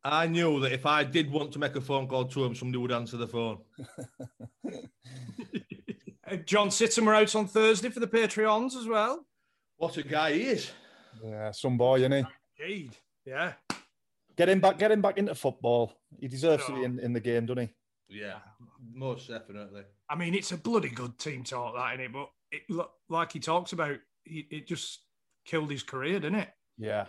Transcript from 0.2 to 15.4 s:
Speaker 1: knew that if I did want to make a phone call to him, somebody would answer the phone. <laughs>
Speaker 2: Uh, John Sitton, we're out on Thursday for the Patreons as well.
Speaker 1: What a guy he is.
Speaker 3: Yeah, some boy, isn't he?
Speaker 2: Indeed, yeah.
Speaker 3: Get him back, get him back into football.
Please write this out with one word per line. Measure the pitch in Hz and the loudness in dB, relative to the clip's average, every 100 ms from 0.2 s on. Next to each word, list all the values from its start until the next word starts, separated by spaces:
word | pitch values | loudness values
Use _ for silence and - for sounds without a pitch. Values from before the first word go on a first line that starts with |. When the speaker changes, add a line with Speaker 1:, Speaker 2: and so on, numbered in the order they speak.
| 165 | 4
Speaker 1:
knew | 170 170 143 | 4 4 4
that | 135 | 2
if | 131 143 | 0 2
I | 151 139 | 4 4
did | 165 151 | 2 2
want | 147 151 | 0 -2
to | 143 | -2
make | 147 139 | -4 -4
a | |
phone | 135 139 131 | -2 -2 0
call | 131 127 | -2 -2
to | 139 | 0
him, | 127 | -2
somebody | 113 123 127 | -2 -4 -2
would | 123 | -2
answer | 120 117 120 | -2 -4 -6
the | 117 | -6
phone. | 120 113 101 - - | -4 -4 -6 -14 -18
<laughs> | 131 - 123 _ 123 _ 123 _ - - - _ 123 127 120 - - 202 - 185 - - - - - | -16 -14 -16 _ -18 _ -20 _ -12 -12 -16 _ -20 -16 -16 -14 -10 -10 -10 -18 -14 -14 -16 -20 -10
Speaker 2:
Uh, | 185 | -10
John | 160 202 202 | 0 2 2
Sitton, | - 226 226 220 | 2 2 4 6
we're | 214 | 8
out | 214 220 | 6 4
on | 202 | 2
Thursday | 220 220 214 233 | 4 6 4 0
for | 226 | -4
the | 226 | 0
Patreons | 226 220 214 214 214 254 254 | 2 2 2 4 4 0 -4
as | 226 | -2
well. | 220 214 311 294 _ _ _ _ _ | 2 2 -2 -8 _ _ _ _ _
Speaker 1:
What | 165 160 | -4 -4
a | |
guy | 143 151 156 | -2 0 2
he | 151 | 2
is. | 254 214 - - - - - 110 | 2 -2 -4 -14 -20 -20 -20 -16
Speaker 3:
Yeah, | 113 107 107 | -10 -6 -6
some | 104 135 123 | -4 0 4
boy, | 123 131 | 6 6
isn't | 131 | 6
he? | 139 123 - _ _ | 4 0 -8 _ _
Speaker 2:
Indeed, | 160 202 139 107 _ _ - | -10 -8 -10 -18 _ _ -12
yeah. | 131 170 131 _ - _ _ _ _ _ - | -6 -6 -6 _ -14 _ _ _ _ _ 2
Speaker 3:
Get | 175 | 4
him | 190 | 6
back, | 190 190 | 6 4
get | 214 | 4
him | 214 | 4
back | 202 196 | 4 2
into | 202 | -2
football. | - | 0